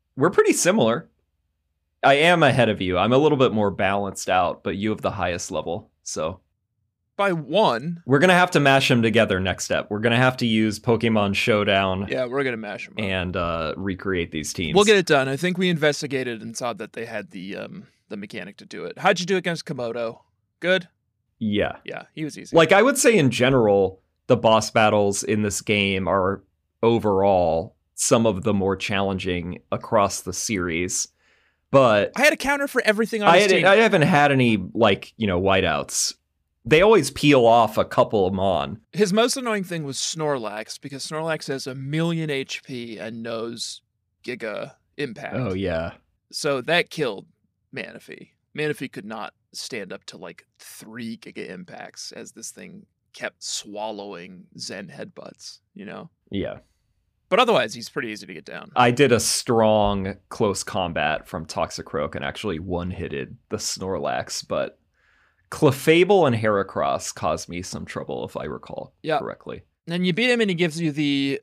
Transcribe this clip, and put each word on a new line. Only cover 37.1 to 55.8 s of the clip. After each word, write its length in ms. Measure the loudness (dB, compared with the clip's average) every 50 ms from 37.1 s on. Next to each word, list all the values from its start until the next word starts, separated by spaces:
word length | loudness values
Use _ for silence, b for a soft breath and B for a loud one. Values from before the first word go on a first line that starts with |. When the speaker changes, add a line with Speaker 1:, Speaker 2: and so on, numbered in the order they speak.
Speaker 1:
peel 340 | -2 2 4 6 6 8 8
off 320 | 8 8 6 6 4 2
a 80 | 0 -2
couple 400 | 0 2 2 2 2 2 0 0
of 60 | 0 0
Mon. 480 | 0 0 0 0 0 -2 -4 -8 -12 _ _
Speaker 2:
His 200 | 0 0 0 2 4
most 220 | 2 2 2 0
annoying 260 | -4 -4 -4 -4 -4 -4
thing 200 | -6 -8 -8 -8
was 140 | -8 -8
Snorlax, 840 | -6 -6 -6 -6 -4 -2 -2 -2 -4 -4 -8 -8 -10 -10 -12 -14 -16
because 240 | -14 -14 -14 -12 -12
Snorlax 400 | -8 -8 -6 -4 -4 -6 -6 -6
has 180 | -8 -8 -8 -8
a 80 | -10 -10
million 540 | -10 -8 -4 -2 -2 -2 -2 -2 -2 -4 -4
H 320 | -4 -6 -6 -8 -10 -12 -12
P 340 | -10 -12 -10 -10 -10 -12
and 260 | -10 -10 -10 -10 -10 -10
knows 580 | -8 -8 -6 -8 -8 -8 -10 -12 -12 -14 -16 _ _ _ _ _ _ _ _ -12
Giga 500 | -12 -10 -8 -8 -10 -8 -10 -10 -12 -16 _ _ _ _
Impact. 380 | -10 -10 -10 -10 -12 -12 -10 -8
Speaker 1:
Oh, 180 | -6 -6 -4 -4
yeah. 400 | -4 -4 -4 -4 -4 -6 -6 -10 -16 _ _ _ _ _ _
Speaker 2:
So 300 | -10 -6 -4 -4 -4 -4
that 280 | -2 -2 -2 -2 -2 -4
killed 360 | -4 -6 -4 -4 -6 -8 -14 _ _ _ _ _ _ _ _ _ -14
Manaphy. 560 | -14 -14 -14 -16 -18 -20 -20 -20 -20 -20 _ _ _ _ _ -10
Manaphy 340 | -6 -6 -6 -6 -6 -10 -12
could 140 | -12 -14 -14
not 280 | -12 -12 -12 -12 -14 -16 _ _ _ -16
stand 380 | -16 -14 -12 -10 -12 -10 -12 -14
up 100 | -16 _
to, 120 | -18 -18
like, 280 | -16 -16 -16 -18 _ -20 _ _ _
three 580 | -20 -20 -20 -20 -20 -18 -14 -12 -12 -12 -12
Giga 320 | -14 -16 -18 -14 -14 -14 -14
Impacts 640 | -14 -16 -16 -16 -18 -18 -18 -18 -18 -18 -16 -16
as 220 | -16 -16 -18 -18 -18
this 180 | -18 -18 -18
thing 340 | -16 -18 -20 -20 -20 -20 -20 _ _ _ _ _ -16
kept 300 | -12 -12 -12 _ _ -12
swallowing 1040 | -10 -10 -10 -10 -10 -10 -8 -8 -8 -8 -10 -12 -12 -12 -14 -14 -16 -20 -20 -20 _ -18 -16
Zen 300 | -14 -14 -12 -14 -14 -14
headbutts, 680 | -16 -16 -16 -16 -16 -18 -20 -20 -20 -20 -20 -20 -20 -20 _ _ -20
you 120 | -18